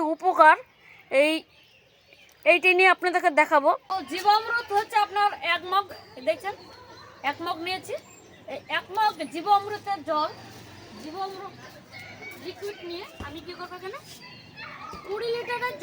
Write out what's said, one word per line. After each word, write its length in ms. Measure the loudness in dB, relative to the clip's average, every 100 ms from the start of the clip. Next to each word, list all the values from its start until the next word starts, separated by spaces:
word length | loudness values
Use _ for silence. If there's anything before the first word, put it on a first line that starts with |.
| 2
উপকার, 420 | 0 0 8 8 8 2 _ -20 -20 -2 4
এই, 100 | 4 2 -4 _ _ _ _ _ _ -20 -20 _ 4
এইটা 180 | 4 6 6
নিয়ে 120 | 6 6
আপনাদেরকে 340 | 2 2 2 4
দেখাবো। 300 | 4 4 4 0 -2
তো 60 | -6 -6
জীবামৃত 560 | -2 4 4 2 -4 0 -2
হচ্ছে 180 | 0 0 0
আপনার 240 | 2 0 0 -2
এক 80 | -2 0
মগ, 120 | -2 -2 -8 -18 -8 -4
দেখছেন 260 | -2 -4 -10 -14 -20 -20 -20 -20 -8 -6
এক 60 | -4
মগ 120 | -6 -6 -6
নিয়েছি, 280 | -6 -6 -12 -12 -20 -20 -20 -14
এই 60 | -14 -6 -6
এক 80 | -4 0
মগ 160 | 0 0 -8
জীবামৃতের 680 | -6 2 2 2 -8 -6 -6 -2
জল, 200 | -2 -2 -4 -18 -20 -20 -20 -20 -16
জীবামৃত 520 | -14 -10 -10 -10 -14 -16 -20 -20 -20 -18 -18 -16 -16 -14
লিকুইড 340 | -14 -12 -12 -12 -12
নিয়ে 140 | -12 -12 -14 -12
আমি 120 | -12 -14
কী 60 | -14
করবো, 160 | -12 -12
এখানে 200 | -12 -14 -16 -20 -20 -20 -20 -16 -16 -14 -14 -14 -8
কুড়ি 220 | -6 -4
লিটারের 400 | -4 -4 -4 -4 -6